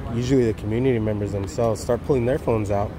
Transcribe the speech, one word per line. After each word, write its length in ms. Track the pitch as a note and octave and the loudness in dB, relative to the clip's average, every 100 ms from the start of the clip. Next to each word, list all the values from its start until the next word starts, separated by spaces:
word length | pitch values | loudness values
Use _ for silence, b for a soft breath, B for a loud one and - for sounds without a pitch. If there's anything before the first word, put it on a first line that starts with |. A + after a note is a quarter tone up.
| F#2 A#2 | -4 -4
usually 300 | B2 C3+ A#2 | 2 4 4
the 80 | |
community 440 | G#2 G#2 A2+ C3 A#2 | 0 -2 0 2 2
members 340 | G#2+ G#2 G2+ | 0 -2 -2
themselves 480 | G2+ G2 - A#2 G#2 | -4 -4 0 0 0
start 240 | - A#2+ - | -2 -2 2
pulling 200 | C3+ A#2 | 2 2
their 140 | D3+ | 0
phones 320 | - A2+ G2+ | 0 0 0
out 200 | G2+ G#2 | 0 -2